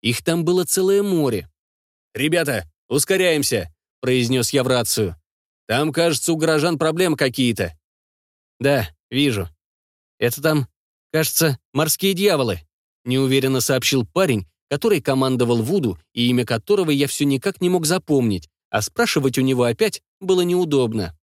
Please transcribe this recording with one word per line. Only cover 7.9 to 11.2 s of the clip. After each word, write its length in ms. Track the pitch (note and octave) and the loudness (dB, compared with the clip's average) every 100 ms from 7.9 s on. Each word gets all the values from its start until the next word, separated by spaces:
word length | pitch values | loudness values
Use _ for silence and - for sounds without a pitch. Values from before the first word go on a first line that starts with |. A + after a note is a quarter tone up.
| _ _ _ _ _ _ _ | _ _ _ _ _ _ _
«Да, 300 | C3+ C#3 F#2 _ _ | 0 0 -2 _ _
вижу. 380 | B2 C#3+ G#2 E2+ _ _ _ _ _ _ _ | 0 0 0 -6 _ _ _ _ _ _ _
Это 240 | A#2+ B2 | -2 0
там, 260 | D3+ D3+ B2+ _ _ _ _ | 0 0 -2 _ _ _ _
кажется, 460 | D#3 | -4